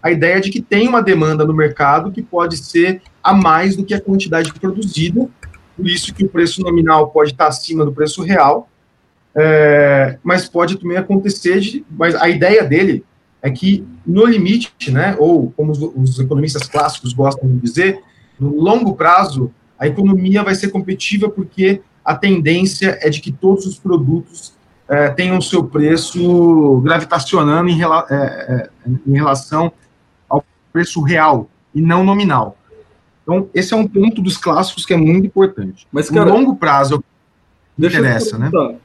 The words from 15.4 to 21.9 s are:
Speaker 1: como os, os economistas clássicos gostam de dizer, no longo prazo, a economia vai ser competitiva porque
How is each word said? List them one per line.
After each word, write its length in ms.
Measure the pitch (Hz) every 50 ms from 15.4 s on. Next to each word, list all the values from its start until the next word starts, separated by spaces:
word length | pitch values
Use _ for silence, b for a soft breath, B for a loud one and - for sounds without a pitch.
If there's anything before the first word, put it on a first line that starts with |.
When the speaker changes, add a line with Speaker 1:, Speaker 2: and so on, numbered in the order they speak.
| 131 120 -
Speaker 1:
como 160 | - 151 151 156
os, 60 | 139
os 400 | 147 165 - 131 131 131 123 127
economistas 480 | 135 131 151 139 147 156 - 147 135 -
clássicos 440 | - 147 151 147 - - - 127 120
gostam 360 | 127 139 135 135 - - 131
de 100 | 127 123
dizer, 420 | 120 117 117 160 180 196 196 196 b b b b b b b _
no 160 | 135 143 143
longo 400 | 151 160 185 214 247 247 202 190
prazo, 580 | - 165 160 175 185 196 - 139 135 127 120 - _ _ _ _ _
a 80 | 131
economia 560 | 151 135 - 196 196 196 185 180 185 196 208 208
vai 120 | 196 196
ser 140 | 190 - 196
competitiva 600 | - 196 185 185 190 196 - - 208 202 202 214
porque 540 | 208 - 185 - _ - 185 190 196 196 - _